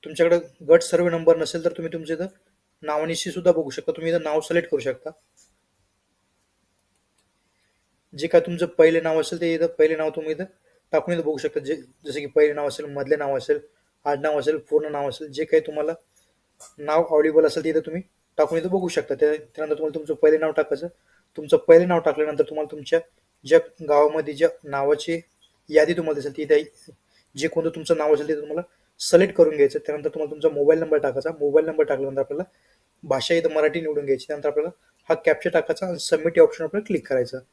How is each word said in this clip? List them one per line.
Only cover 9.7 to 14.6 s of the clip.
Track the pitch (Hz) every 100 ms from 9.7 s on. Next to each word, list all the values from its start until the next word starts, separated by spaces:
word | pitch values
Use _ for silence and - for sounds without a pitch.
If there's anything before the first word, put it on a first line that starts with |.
| 165 156 160
नाव | 156
तुम्ही | 160 156
इथं | 156 190 _ _ _ _
टाकून | 156 156
इथं | 170
बघू | 151 147
शकता. | 156 151
जे, | 135 147
जसं | - _ 147 139
की | 143
पहिले | 151 151
नाव | 147 147
असेल, | - 147
मधले | 143 131 151
नाव | 143 135
असेल, | 123 147 - _ _ _ 147
आडनाव | 143 151 151
असेल, | 135
पूर्ण | 156